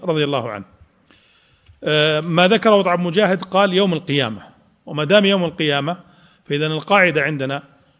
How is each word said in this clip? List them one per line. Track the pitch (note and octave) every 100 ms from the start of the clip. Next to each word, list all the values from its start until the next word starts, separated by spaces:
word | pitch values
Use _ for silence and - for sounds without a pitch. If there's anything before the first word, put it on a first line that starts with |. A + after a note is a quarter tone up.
رضي | F3+ D#3
الله | C#3+ C#3 A#2
عنه. | G#2 G2 _ _ _ _ _ _ _ _ _ _ -
آه، | - D3+ D3+ D3+
ما | E3 E3 F#3
ذكره | A3 A3+ G#3
طبعًا | F#3 F3
مجاهد | F3 E3 G3 F#3+
قال: | - F#3+ G3+
"يوم | F3+ G3
القيامة"، | D#3+ - C#3+ A#2+ G#2 - _ _ _ -
وما | D3
دام | D3+ G3+ G3
يوم | G3
القيامة | E3+ E3 D#3 C#3+ C#3+ F3+ - _ _ _ -
فإذا | D3 D#3
القاعدة | D#3 - G3+ F3+ D3+
عندنا، | D3 D3 C3 C#3 - _ _